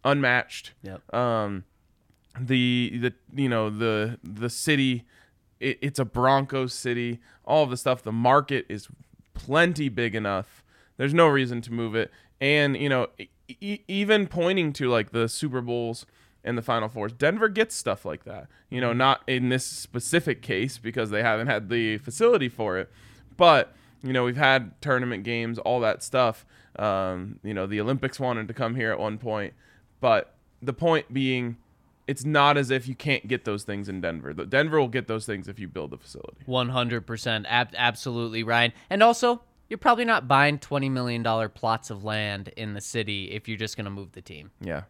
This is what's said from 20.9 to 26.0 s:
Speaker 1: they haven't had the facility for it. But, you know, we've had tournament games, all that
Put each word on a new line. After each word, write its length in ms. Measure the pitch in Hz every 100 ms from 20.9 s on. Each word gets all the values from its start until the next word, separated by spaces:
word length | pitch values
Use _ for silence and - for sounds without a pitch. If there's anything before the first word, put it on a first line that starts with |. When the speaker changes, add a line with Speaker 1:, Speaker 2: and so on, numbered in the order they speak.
| 120 110
Speaker 1:
they 120 | 104
haven't 240 | 113 110 123
had 220 | 107 101
the 300 | 120 110 107
facility 500 | - - 226 247 127
for 300 | - 107 92
it. 120 | - - - - - -
But, 380 | 175 143 - - _ _
you 100 | 131
know, 120 | 131
we've 120 | 123 123
had 440 | 139 131 107 -
tournament 420 | 147 127 123 107
games, 340 | 104 117 117 117
all 220 | - 123
that 220 | 113 -